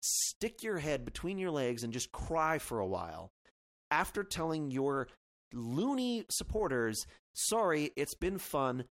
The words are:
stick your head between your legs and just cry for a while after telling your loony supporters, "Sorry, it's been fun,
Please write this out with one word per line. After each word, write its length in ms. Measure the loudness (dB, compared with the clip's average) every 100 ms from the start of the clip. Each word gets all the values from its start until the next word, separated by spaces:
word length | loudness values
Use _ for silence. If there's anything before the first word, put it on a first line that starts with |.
stick 600 | -2 0 0 -2 -6 -4
your 140 | -4 -2
head 280 | 0 0 -2
between 340 | -6 -4 -2
your 120 | 0
legs 320 | 2 2 0
and 100 | -2
just 180 | -4 -4
cry 480 | -6 -2 2 2 2
for 200 | 0 0
a 80 | 0
while 440 | 0 -2 -6 -12 -16 _ _ _ _ _
after 340 | 2 2 -2
telling 460 | -4 -2 0 0 0
your 380 | 2 2 2 -2 -8 _ _ _
loony 720 | -8 -2 0 2 2 0 -2 -2
supporters, 760 | -4 -2 0 2 2 2 0 -6 -14 _
"Sorry, 580 | -4 0 4 4 4 2 0
it's 200 | -4 -2
been 220 | -2 -2
fun, 480 | -2 0 2 0 -4